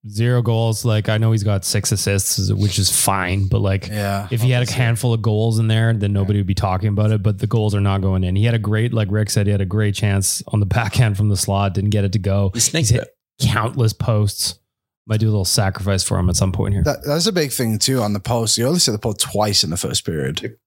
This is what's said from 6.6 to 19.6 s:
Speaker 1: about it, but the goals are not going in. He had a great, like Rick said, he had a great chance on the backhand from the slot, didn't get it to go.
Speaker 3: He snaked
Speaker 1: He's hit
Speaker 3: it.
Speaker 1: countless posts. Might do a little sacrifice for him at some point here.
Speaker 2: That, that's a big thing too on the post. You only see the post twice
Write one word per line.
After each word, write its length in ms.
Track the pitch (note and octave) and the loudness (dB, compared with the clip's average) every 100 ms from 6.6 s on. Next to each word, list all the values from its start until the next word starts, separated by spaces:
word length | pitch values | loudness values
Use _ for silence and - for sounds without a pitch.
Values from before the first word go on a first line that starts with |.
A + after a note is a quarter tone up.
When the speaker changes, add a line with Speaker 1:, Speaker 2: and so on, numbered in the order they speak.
| G2 F#2 G#2+ | 0 0 0
Speaker 1:
about 200 | G2+ G#2+ | 2 2
it, 100 | A2 | 2
but 160 | G2+ G2 | 0 -2
the 80 | G#2+ | -2
goals 260 | A2+ G#2+ | 0 0
are 60 | G2+ | 0
not 220 | G2 G2 | 0 0
going 200 | F#2+ F#2+ | 0 0
in. 120 | F#2 F#2 | 0 2
He 80 | |
had 100 | A2+ | 2
a 40 | A#2 | 0
great, 340 | G#2 G#2+ A#2 | 0 0 0
like 160 | A#2 G#2 | 0 0
Rick 200 | G#2 G#2 | 0 0
said, 160 | - G2+ | 0 0
he 60 | |
had 100 | G2+ | 0
a 40 | F#2+ | 0
great 280 | G#2 G#2 | 0 0
chance 480 | G2+ G#2 G2 F#2+ - - | 0 0 0 0 -4 -4
on 120 | G#2 | -2
the 60 | G2 | 0
backhand 500 | A#2 A2 - A#2 G2 | 0 0 2 2 2
from 140 | G#2 | 0
the 60 | G2 | 0
slot, 360 | - G2 G2 | 0 0 0
didn't 160 | F2+ G2 | 0 0
get 140 | G#2 | 0
it 80 | G2 | 0
to 60 | G#2 | 0
go. 300 | F#2+ G2 G2 | 0 0 0
Speaker 3:
He 80 | G#2 | 0
snaked 300 | - - C3 | -2 0 2
Speaker 1:
He's 100 | A#2 | 0
hit 80 | - _ _ _ | -2 _ _ _
Speaker 3:
it. 80 | C3 | 0
Speaker 1:
countless 460 | B2 A2+ - A2+ | 0 -2 0 0
posts. 640 | - - A2 G#2 - - - _ _ _ _ - | 0 0 2 0 -2 -8 -8 _ _ _ _ -4
Might 120 | A2 | 0
do 60 | A2 | 2
a 40 | |
little 140 | G#2+ | 2
sacrifice 580 | F#2 - F#2+ - F#2 F#2+ | 0 0 0 -2 -2 -2
for 160 | - F#2 | 0 0
him 100 | F2+ | 2
at 60 | F2 | 2
some 140 | F#2+ | 0
point 220 | F#2 F#2+ | 0 -2
here. 80 | G2+ | 0
Speaker 2:
That, 140 | D3 - | 0 -2
that's 220 | C#3+ D3+ F3 | -2 -2 0
a 60 | |
big 200 | F3+ D3 | 0 -2
thing 260 | - A#2 A2 | -2 -2 0
too 220 | - C3 | 0 0
on 100 | G#2 | 0
the 60 | G2+ | -2
post. 380 | - A#2+ A2+ A2 | -2 -2 0 0
You 80 | A#2+ | 2
only 140 | F3 | 2
see 100 | - | 2
the 80 | G#2 | 0
post 220 | A#2+ G#2 | -2 -4
twice 420 | - G2 G#2+ G2+ | -4 0 0 0